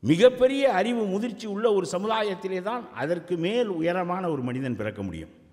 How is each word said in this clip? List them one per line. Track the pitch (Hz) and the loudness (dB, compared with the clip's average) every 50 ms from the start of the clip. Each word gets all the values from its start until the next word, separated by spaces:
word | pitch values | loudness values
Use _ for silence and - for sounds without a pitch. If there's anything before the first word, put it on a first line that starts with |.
| - | 2
மிகப்பெரிய | 113 160 170 226 254 247 - 254 262 277 277 277 262 | 2 4 6 6 6 6 6 2 4 4 4 2 4
அறிவு | 208 185 202 233 247 233 214 | 4 4 2 2 0 0 0
முதிர்ச்சி | 196 185 202 226 247 202 - 220 | 0 0 -2 -2 -4 -6 -8 -8
உள்ள | 214 196 202 226 233 208 | -6 -4 0 2 2 2
ஒரு | 190 180 | 2 0
சமுதாயத்திலே | - 185 180 202 220 220 220 214 208 190 175 - 190 190 185 | 0 -4 -4 -2 -2 -2 0 0 -2 -4 -4 -4 -4 -4 -4
தான் | 180 208 240 247 220 - - | -4 -4 -6 -6 -8 -10 -6
அதற்கு | 113 131 151 175 175 - - 180 | -6 -2 -2 -2 -2 -2 -4 -2
மேல் | 160 165 185 220 247 240 | -2 0 0 2 0 0
உயரமான | 208 185 160 160 170 175 185 180 170 180 185 185 175 | 0 -2 0 0 0 0 0 -2 -2 -2 -2 -2 -2
ஒரு | 156 135 | -2 -2
மனிதன் | 123 127 123 131 135 131 120 | -2 -4 -4 -4 -2 -4 -4
பிறக்க | 98 104 107 98 104 98 | -2 -4 -6 -4 -6 -8
முடியும். | 95 80 80 78 - - - - - | -6 -6 -8 -12 -14 -18 -20 -20 -20